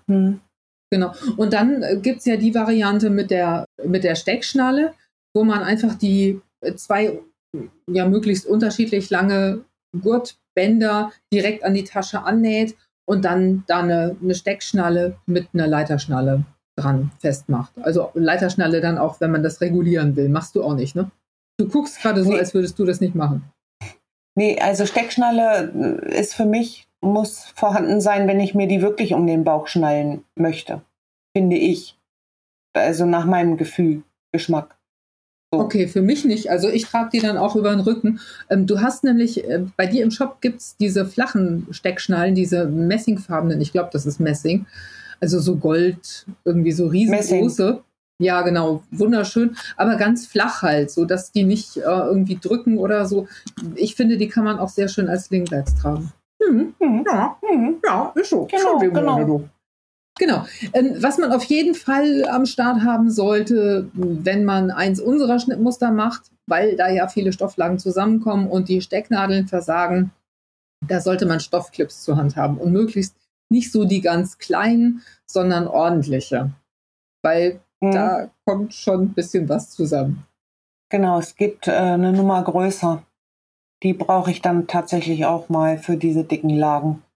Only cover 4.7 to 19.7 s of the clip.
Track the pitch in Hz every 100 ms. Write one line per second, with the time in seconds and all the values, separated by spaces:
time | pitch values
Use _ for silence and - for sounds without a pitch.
4.7 | 269 320 - _ _ _ 214 220 202 175
5.7 | 220 226 - 202 196 196 196 _ _ -
6.7 | - - 202 214 165 - _ _ 151 -
7.7 | _ - 180 180 208 214 185 - 214 214
8.7 | 208 226 202 190 180 196 196 196 226 -
9.7 | _ _ 175 190 240 247 - _ - 202
10.7 | 226 220 208 214 - - 202 202 214 196
11.7 | 196 196 202 190 196 - 226 220 220 220
12.7 | - _ _ - 202 190 180 185 190 -
13.7 | 175 175 170 170 190 185 175 - - -
14.7 | 196 175 175 180 180 - 175 175 170 156
15.7 | 151 151 143 151 131 131 135 147 _ _
16.7 | - 139 135 143 - 151 135 - 120 -
17.7 | - 165 165 - 165 160 175 180 185 165
18.7 | 165 170 160 151 - 165 160 151 151 175